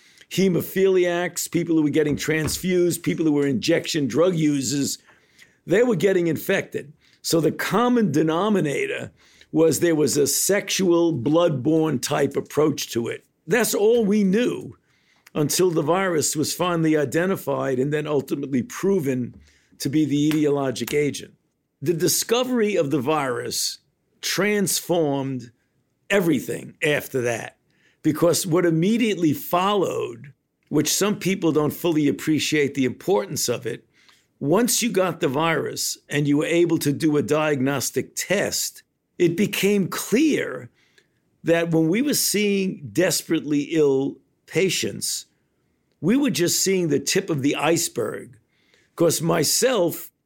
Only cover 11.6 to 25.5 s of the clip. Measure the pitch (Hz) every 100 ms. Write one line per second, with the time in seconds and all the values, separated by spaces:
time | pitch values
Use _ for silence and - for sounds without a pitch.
11.6 | 120 160 156 120 - 147 143 - - -
12.6 | 156 143 - - - - _ _ - 226
13.6 | 214 226 208 240 202 214 196 202 247 -
14.6 | - - _ _ _ _ _ - 147 -
15.6 | 185 165 147 180 190 165 - 156 143 -
16.6 | 180 170 160 151 139 156 185 175 139 135
17.6 | 135 131 147 151 151 147 127 156 143 135
18.6 | - - 190 196 139 127 117 - - _
19.6 | _ - - 147 147 143 151 156 147 143
20.6 | 135 123 117 147 147 - - _ _ _
21.6 | _ - 139 170 175 - - 233 254 247
22.6 | 208 185 143 143 123 156 135 120 123 -
23.6 | - - _ _ _ _ - - 202 208
24.6 | 185 - - 170 151 139 135 131 120